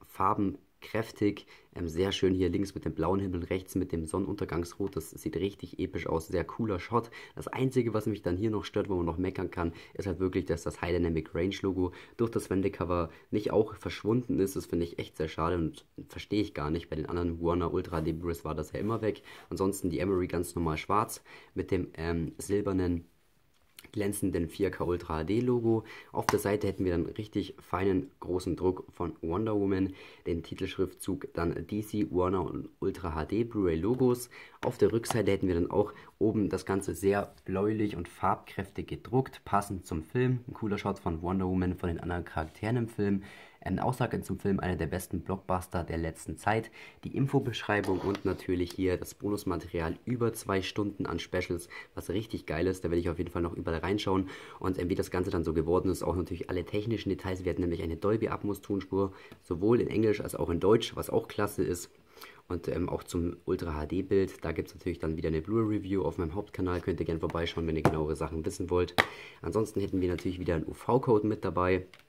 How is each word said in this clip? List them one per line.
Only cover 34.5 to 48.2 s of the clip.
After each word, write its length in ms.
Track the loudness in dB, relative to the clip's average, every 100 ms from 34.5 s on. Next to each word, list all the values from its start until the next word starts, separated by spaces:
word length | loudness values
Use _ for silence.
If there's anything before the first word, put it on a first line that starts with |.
| -4
Auf 140 | -4 4
der 140 | 4
Rückseite 400 | 4 2 2 4
hätten 160 | 4 4
wir 80 | 2
dann 160 | 2
auch 220 | 2 0 -4 -20 _
oben 300 | 2 4 2
das 160 | 0 0
Ganze 280 | 0 0
sehr 400 | 2 4 4 0 -8 -4
bläulich 500 | 0 2 2 0 -2
und 140 | -8
farbkräftig 760 | 0 2 2 -2 -8 -6 -8 -8
gedruckt, 560 | -8 0 0 0 -6 0
passend 420 | 2 2 -6 -4
zum 160 | -4
Film. 380 | -2 0 2 2 -2
Ein 60 |
cooler 240 | -6 -2 -2
Shot 220 | -2 -2
von 220 | -4 -2
Wonder 260 | 0 0 2
Woman, 280 | 2 2 0
von 120 | -2
den 140 | -2
anderen 240 | -2 -4 -2
Charakteren 500 | -4 -4 -4 -2 0
im 120 | -2
Film. 340 | 0 2 0 -2 -16 -20 -10
Eine 220 | -2 0
Aussage 380 | 0 0 0 0
zum 180 | -4 -2
Film, 220 | 0 2
einer 160 | 0 0
der 100 | -2
besten 320 | -4 -4 -6
Blockbuster 640 | -4 -6 0 -2 0 -4
der 140 | -2 -2
letzten 400 | -2 -4 -10 -2
Zeit. 340 | 2 2 0 -12 -20 -12
Die 120 | -6 0
Infobeschreibung 840 | 2 2 2 -4 0 2 2 0
und 240 | 0 0